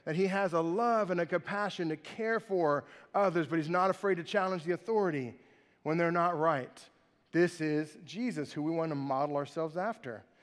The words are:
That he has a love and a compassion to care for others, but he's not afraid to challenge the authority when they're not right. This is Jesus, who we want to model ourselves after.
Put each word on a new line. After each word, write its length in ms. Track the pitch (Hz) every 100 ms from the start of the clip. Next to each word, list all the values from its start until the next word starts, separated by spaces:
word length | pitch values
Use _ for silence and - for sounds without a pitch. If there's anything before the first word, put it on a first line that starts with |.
That 120 | - 160
he 120 | 190
has 260 | 196 196
a 80 | 165
love 480 | 165 185 240 226 196
and 100 | 180
a 60 | 170
compassion 640 | 175 - 202 202 - 165
to 80 | 156
care 420 | - - 220 226
for 440 | - 190 160 143 - - - 196
others, 320 | 196 170 147
but 100 | 165
he's 120 | 147
not 200 | 180 190
afraid 280 | 180 202 175
to 60 |
challenge 400 | 160 202 185 185
the 100 | 160
authority 600 | 170 - 220 190 147 120 107 - _ _ _
when 160 | 151 165
they're 140 | 170
not 260 | 170 170 165
right. 420 | 160 143 123 - - _ _ _ _
This 280 | 160 175 170
is 380 | 156 151 156 - 156
Jesus, 480 | 165 247 151 143
who 80 | -
we 100 | 151
want 200 | 165 160
to 40 | 143
model 400 | 139 135 147 143
ourselves 420 | 139 165 160 160
after. 460 | 202 226 131 104 - _